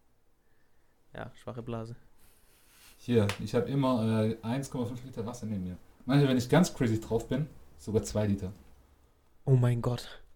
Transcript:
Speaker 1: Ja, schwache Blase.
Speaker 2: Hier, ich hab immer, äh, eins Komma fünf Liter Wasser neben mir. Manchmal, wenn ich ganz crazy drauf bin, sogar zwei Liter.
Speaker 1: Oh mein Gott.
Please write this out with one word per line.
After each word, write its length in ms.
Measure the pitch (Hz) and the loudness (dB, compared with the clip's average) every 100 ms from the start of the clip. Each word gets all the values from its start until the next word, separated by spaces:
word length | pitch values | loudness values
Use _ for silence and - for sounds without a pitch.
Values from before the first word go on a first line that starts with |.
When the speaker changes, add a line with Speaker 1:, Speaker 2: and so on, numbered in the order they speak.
| _ _ _ _ _ _ _ _ _ _ _ | _ _ _ _ _ _ _ _ _ _ _
Speaker 1:
Ja, 160 | - 113 | -14 -14
schwache 280 | - - 120 | -14 -14 -12
Blase. 320 | 117 117 113 117 - - - - _ _ _ - - - | -8 -8 -8 -14 -20 -20 -20 -20 _ _ _ -20 -20 -8
Speaker 2:
Hier, 300 | - 120 101 - | 2 4 4 0
ich 140 | 113 | -2
hab 140 | 123 117 | -2 0
immer, 560 | 139 131 123 110 110 | 2 2 2 2 2
äh, 120 | 110 113 | 0 -2
eins 280 | 113 131 139 | -4 -4 -4
Komma 160 | 135 110 | -6 -6
fünf 180 | - | -8
Liter 220 | - - 104 | -10 -10 -8
Wasser 180 | - 107 | -8 -6
neben 180 | 104 | -6
mir. 120 | 90 87 - - - | -6 -10 -16 -10 2
Manchmal, 240 | 139 139 | 4 4
wenn 80 | 127 | 2
ich 100 | 120 | 4
ganz 240 | 151 180 | 4 4
crazy 260 | - 123 107 | 2 0 0
drauf 280 | - 113 - | 0 -4 -2
bin, 180 | 147 156 - - - | -4 -4 -10 -20 -16
sogar 260 | - 107 | -2 -2
zwei 240 | - 107 104 | 0 0 0
Liter. 260 | 98 92 - - - - _ _ _ _ - | 0 -4 -10 -20 -20 -20 _ _ _ _ -8
Speaker 1:
Oh 120 | - 131 | 2 4
mein 260 | 123 117 | 4 2
Gott. 400 | 120 120 - - - | -2 -4 -8 -18 -20